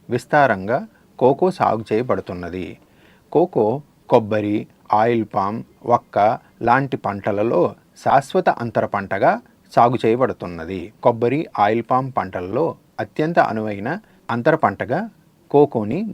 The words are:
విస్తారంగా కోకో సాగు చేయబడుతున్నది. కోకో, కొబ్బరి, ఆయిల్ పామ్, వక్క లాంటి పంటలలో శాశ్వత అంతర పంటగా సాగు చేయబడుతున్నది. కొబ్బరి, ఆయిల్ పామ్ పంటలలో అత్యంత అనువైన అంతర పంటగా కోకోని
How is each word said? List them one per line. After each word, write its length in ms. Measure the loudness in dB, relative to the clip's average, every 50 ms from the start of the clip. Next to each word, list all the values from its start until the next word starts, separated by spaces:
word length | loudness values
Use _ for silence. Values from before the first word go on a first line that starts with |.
| _ -6
విస్తారంగా 800 | -6 -6 -4 _ 4 4 4 4 2 0 0 -2 -2 -2 -4 -6 _ _ _ _ _ 2
కోకో 320 | 4 4 4 4 2 0
సాగు 340 | 2 2 0 0 2 0 -2 -2 -2
చేయబడుతున్నది. 840 | -2 0 0 -2 -4 -4 -8 -10 -8 -8 -8 -8 -8 -8 -10 -12 -16 _ _ _ _ _ _ _ _ _ _
కోకో, 500 | 0 2 2 2 2 0 0 0 0 -4 -8 _ _ _ _ 2
కొబ్బరి, 580 | 2 2 2 2 -2 -2 -2 -2 -2 -4 -4 -8 _ _ _ _ 0
ఆయిల్ 320 | 2 2 2 0 0 -2 -2 -4
పామ్, 280 | -4 -2 -2 -4 -8 -12 -14 _ _ -2
వక్క 540 | 0 0 0 0 _ -2 0 2 2 0 -2 -8 _ _ _
లాంటి 360 | 0 2 2 2 2 -2 -6 -6
పంటలలో 800 | -4 -6 -6 -4 -4 -4 -2 -2 -2 0 0 0 0 0 -2 -8 _ _ _ -6 -2
శాశ్వత 440 | 2 2 2 0 0 -2 0 0 0
అంతర 360 | 0 -2 -4 -4 -2 -2 -2
పంటగా 560 | -2 -2 -4 -4 -4 -4 0 2 2 0 0 -6 _ _ _ _ _ 2
సాగు 220 | 4 4 4 4 2 2
చేయబడుతున్నది. 880 | 2 2 2 2 -2 -2 -6 -8 -10 -10 -10 -8 -8 -8 -8 -8 -10 -14 _ 0
కొబ్బరి, 440 | 2 2 2 0 0 0 -2 -4 -6 -2 0
ఆయిల్ 240 | 2 2 2 0 0 0
పామ్ 200 | 0 0 0 -2 -4 -6
పంటలలో 580 | -6 -4 -6 -8 -8 -4 -4 -2 -2 -2 -4 -8 _ _ _ -10
అత్యంత 400 | -10 -10 _ -4 -4 0 2 2
అనువైన 600 | 2 2 0 -4 -4 -6 -6 -6 -6 -6 -8 -8 -10 _ _ _ _ _
అంతర 240 | -4 0 2 2 2
పంటగా 540 | 2 2 0 0 -2 -4 -4 -2 -4 -4 -6 -12 _ _ _ _ _ _ _
కోకోని 520 | 4 4 4 4 2 -4 -4 -2 -4 -4 -6 -6